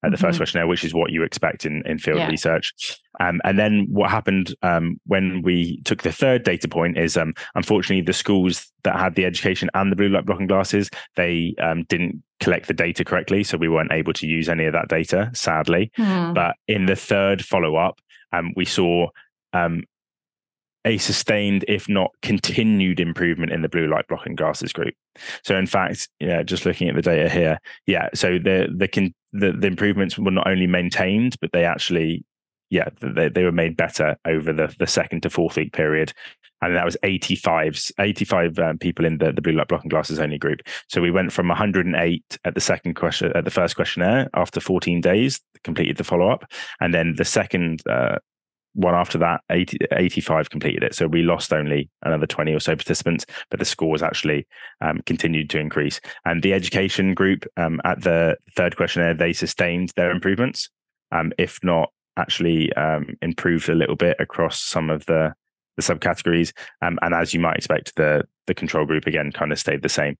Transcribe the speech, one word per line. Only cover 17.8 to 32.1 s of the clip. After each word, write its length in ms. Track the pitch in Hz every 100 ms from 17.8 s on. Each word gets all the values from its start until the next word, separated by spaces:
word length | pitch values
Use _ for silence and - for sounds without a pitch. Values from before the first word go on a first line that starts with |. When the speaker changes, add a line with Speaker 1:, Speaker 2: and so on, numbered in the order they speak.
| 87 - _ - _
Speaker 1:
um, 220 | 87 85 85
we 80 |
saw, 460 | 90 - 87 85 85 - _ _ _
um, 320 | 90 85 82 - _ _ _ _ _ _ _ _ _ -
a 120 | 110
sustained, 680 | - 98 - 107 101 98 -
if 220 | 104 -
not 220 | 101 92 _
continued, 800 | - 101 - - 110 104 92 87
improvement 500 | 85 82 87 82 82
in 120 | 82
the 40 | 78
blue 200 | 85 78
light 200 | 78 -
blocking 280 | - - -
glasses 360 | 78 76 -
group. 220 | - - - _ _ - -
So 140 | - 95
in 100 | 95
fact, 400 | 98 92 101 - _
yeah, 200 | 90 85
just 240 | 80 92 92
looking 220 | 85 87
at 80 | -
the 60 |
data 260 | 85 80 80
here, 320 | - 82 78 - - -
yeah, 220 | 90 78
so 260 | - 95 90
the, 340 | 90 95 90
the 140 | 90 98
con-, 260 | - 95 - _
the, 180 | 101 98
the 160 | 78 98
improvements 500 | 90 104 101 95 -
were 140 | 98
not 160 | 95 -
only 180 | 95 90
maintained, 680 | 90 87 - 92 101 123 -
but 100 | 85
they 140 | 87 85
actually, 580 | 82 - 87 80